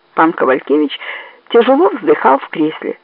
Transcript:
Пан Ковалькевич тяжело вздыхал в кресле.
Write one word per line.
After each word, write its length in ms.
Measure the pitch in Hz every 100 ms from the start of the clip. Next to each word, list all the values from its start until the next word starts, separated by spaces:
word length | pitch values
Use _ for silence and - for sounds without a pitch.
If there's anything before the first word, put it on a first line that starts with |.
| _
Пан 180 | - 165
Ковалькевич 680 | - 131 135 - 151 147 - - - - - -
тяжело 400 | 233 233 269 381
вздыхал 500 | 277 160 - 226 269
в 80 | -
кресле. 480 | - 156 - - -